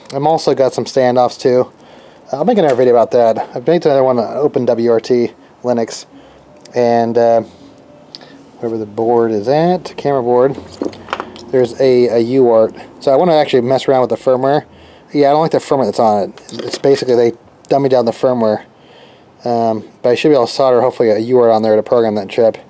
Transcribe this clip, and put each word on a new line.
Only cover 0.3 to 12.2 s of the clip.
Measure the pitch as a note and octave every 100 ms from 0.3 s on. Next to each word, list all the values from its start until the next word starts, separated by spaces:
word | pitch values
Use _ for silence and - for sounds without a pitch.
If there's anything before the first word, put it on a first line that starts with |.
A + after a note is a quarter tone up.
| D#3+ -
got | C3+ B2+
some | - A#2
standoffs | C3+ B2 B2 B2 -
too. | C3+ B2 B2+ - - - - - -
I'll | C#3 F3+
make | G#3+
another | D#3
video | B2 B2
about | A#2+ A2
that. | B2 A#2 A2 -
I've | C3+ B2
made | E3+
another | D#3+ C#3
one | C3 B2
on | G2+
Open | B2 C#3+ C#3
W | B2 A#2 A#2
R | A2+
T | - B2 A#2 - - _
Linux, | B2 A#2 A2+ - - - - - - - -
and, | B2 A#2+ A#2 A2+ A#2
uh, | A#2 A#2 G#2+ - - - - - - - - - - -
wherever | A#2 A2+
the | G#2
board | G#2 A2+ A#2 A#2
is | G#2+ G#2
at, | D3 E3+ F3+ - -
camera | C#3+ C#3
board, | A#2+ B2 C3+ C#3+ - - - - - - - - -
there's | C3 A#2+ -
a, | C3+ B2 B2
a |
U | A#2